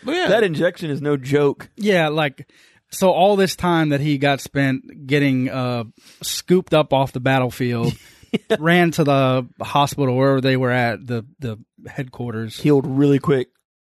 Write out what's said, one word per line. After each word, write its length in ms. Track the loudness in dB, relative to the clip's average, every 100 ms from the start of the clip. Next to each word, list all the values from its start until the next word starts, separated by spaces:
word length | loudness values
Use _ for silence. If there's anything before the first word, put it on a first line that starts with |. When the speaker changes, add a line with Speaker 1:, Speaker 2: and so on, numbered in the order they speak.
Speaker 1:
Well, 100 | -6
yeah. 140 | -2 0
Speaker 2:
that 160 | 2
injection 460 | 2 0 -2 -4 -8
is 120 | -6
no 140 | -2 -4
joke. 540 | 0 2 2 0 -8 -6
Speaker 3:
Yeah, 320 | 0 2 2
like, 420 | 0 -4 -6 -20 _ _ _ _
so 200 | 0 2
all 260 | 4 4 4
this 180 | 0 0
time 320 | 0 0 2
that 120 | 0
he 160 | 0 0
got 240 | 0 -2
spent 680 | -4 -2 0 -2 -6 -16 -2
getting, 400 | 0 2 0 -2
uh, 360 | -4 -4 -4 -8 -14 -20 -14
scooped 520 | -10 -6 0 0 2
up 180 | 0 2
off 220 | 0 0
the 80 | -2
battlefield, 720 | 0 0 0 -4 -4 -2 -2 -4 -10 _ _
Speaker 2:
<laughs> 320 | -6 -2 -2
Speaker 3:
ran 320 | 2 4 2
to 140 | 2 2
the 420 | 2 2 0 -4 -10
hospital, 560 | -4 0 0 0 -2 2
wherever 240 | 2 2
they 160 | 0 0
were 140 | 0
at, 360 | 0 -2 -4 -6
the, 180 | -8 -8 -12
the 180 | -10 -10 -16 _ -16
headquarters. 720 | -12 -12 -10 -8 -8 -8 -2
Speaker 2:
Healed 260 | 2 2 2
really 340 | 2 4 4
quick. 280 | 2 0 -2 _ _ _